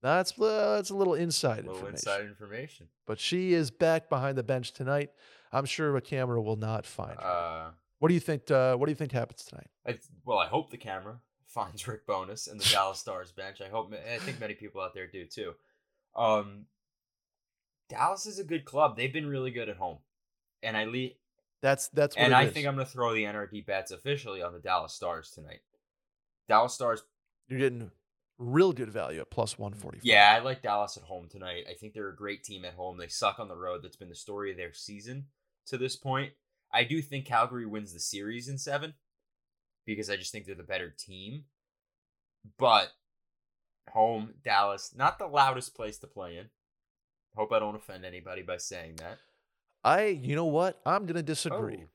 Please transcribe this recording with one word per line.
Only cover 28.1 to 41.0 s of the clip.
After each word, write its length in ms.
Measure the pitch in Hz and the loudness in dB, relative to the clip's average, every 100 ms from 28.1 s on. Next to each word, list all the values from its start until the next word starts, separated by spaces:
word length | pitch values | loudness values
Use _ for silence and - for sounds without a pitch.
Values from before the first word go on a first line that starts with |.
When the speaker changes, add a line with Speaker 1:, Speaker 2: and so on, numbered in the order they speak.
| _ _ _ | _ _ _
Speaker 1:
real 340 | 120 139 185 | 0 4 4
good 180 | 135 120 | 4 -4
value 300 | 98 73 80 | -4 -6 -6
at 100 | 69 | -8
plus 280 | - 113 - | -2 -2 -2
one 160 | 101 | -8
forty-five. 300 | 101 - - | -8 -14 -6
Speaker 2:
Yeah, 280 | 120 107 101 110 | 6 12 12 12
I 20 | |
like 240 | 123 127 | 6 -4
Dallas 340 | - 104 104 - | 0 0 0 -4
at 60 | |
home 260 | - 92 85 | -12 -14 -14
tonight. 360 | 101 92 87 - | -14 -10 -10 -10
I 60 | |
think 180 | 90 107 | -14 -14
they're 140 | 107 101 | -10 -10
a 80 | 92 | -8
great 280 | 101 101 | -10 -8
team 200 | - 98 | -10 -12
at 100 | 90 | -12
home. 220 | 87 92 90 | -10 -10 -10
They 120 | 85 | -10
suck 300 | - 104 98 | -2 0 0
on 80 | 104 | -10
the 80 | 87 | -8
road. 260 | 90 90 | -6 -8
That's 140 | 90 - | -10 -18
been 120 | 92 | -18
the 60 | |
story 380 | 85 - 101 101 | -16 -12 -8 -8
of 40 | 90 | -8
their 160 | 87 | -10
season 540 | 73 98 101 107 131 139 _ _ _ - | -12 -16 -14 -14 -14 -14 _ _ _ -10
to 100 | 131 | -4
this 200 | 131 - | -4 -4
point. 360 | 139 131 135 _ _ _ _ | -4 -2 -4 _ _ _ _
I 120 | - | 0
do 180 | 120 160 | 2 0
think 240 | 139 139 135 | -2 -8 0
Calgary 400 | 120 120 123 113 | 2 2 0 -6
wins 260 | 107 104 | -8 -10
the 60 | 85 | -8
series 500 | - 101 101 117 120 | -8 -6 -6 -8 -8
in 80 | 139 | -8
seven 380 | 147 143 156 156 _ _ _ _ _ _ _ _ | -4 -4 -4 -14 _ _ _ _ _ _ _ _
because 240 | - 104 104 | -8 -6 -4
I 80 | 101 | -6
just 140 | 95 | -6
think 160 | 110 95 | -12 -12
they're 80 | |
the 80 | 90 | -14
better 280 | 87 95 87 | -6 -6 -6
team. 500 | - | -12